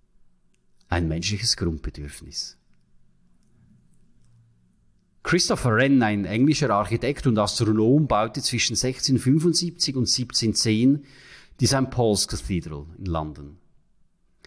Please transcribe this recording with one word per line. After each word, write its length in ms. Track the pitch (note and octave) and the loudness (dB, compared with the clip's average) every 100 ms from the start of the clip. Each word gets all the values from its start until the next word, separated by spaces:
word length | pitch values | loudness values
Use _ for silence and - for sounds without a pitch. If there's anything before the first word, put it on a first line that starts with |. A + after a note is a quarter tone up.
| _ _ - _ _ _ _ _ - | _ _ -20 _ _ _ _ _ -6
ein 200 | F2 D#2+ | -2 -2
menschliches 500 | E2 F2+ G2+ A#2 - | -2 -4 -4 -4 -2
Grundbedürfnis. 960 | F2 D#2 - - D2 - C#2+ - - - _ _ _ _ _ _ _ _ _ _ _ - _ _ _ _ _ _ _ _ _ _ _ _ _ _ | -2 -4 -8 -10 -14 -14 -16 -14 -14 -16 _ _ _ _ _ _ _ _ _ _ _ -20 _ _ _ _ _ _ _ _ _ _ _ _ _ _
Christopher 540 | - E3+ - F#3+ B2 G#2+ | 0 0 2 0 2 2
Wren, 260 | C3+ C3+ | 4 4
ein 220 | A2 G#2 | 4 0
englischer 460 | F2+ A2 C#3+ C#3+ C3 | -2 2 2 2 2
Architekt 560 | G2+ G2+ A2+ B2 C#3+ C3+ | 2 0 -2 -2 0 0
und 120 | G#2+ | 2
Astronom, 720 | G#2 - A2 A2 A2 D3 C#3+ | 0 0 0 2 4 4 4
baute 320 | G#2+ A2 C3+ | 2 0 -4
zwischen 340 | - A#2 - | -4 -2 -2
sechzehnhundertfünfundsiebzig 1200 | A2+ C3 B2+ C#3 C3 C3 D3+ E3+ D#3 F3 - - C3+ | -2 -2 -2 0 2 4 4 4 0 -4 -6 -4 -2
und 120 | A#2 | -2
siebzehnhundertzehn 960 | - A#2+ - A2+ G#2 A2+ A2 B2+ C#3+ - - - - - - | -2 -2 -2 -2 0 2 4 4 2 -2 -20 -20 -20 -20 -4
die 60 | C3 | 0
Saint 240 | C3+ B2+ | 0 0
Paul's 360 | - A#2 G2+ - | 0 2 2 0
Cathedral 600 | - - F2+ D2+ D2 D2+ F2 | -4 -4 -4 -4 -12 -12 -10
in 80 | |
London. 540 | F#2 E2 D#2 C#2+ C#2+ C#2+ _ _ _ _ _ _ _ _ | -4 -4 -4 -10 -16 -20 _ _ _ _ _ _ _ _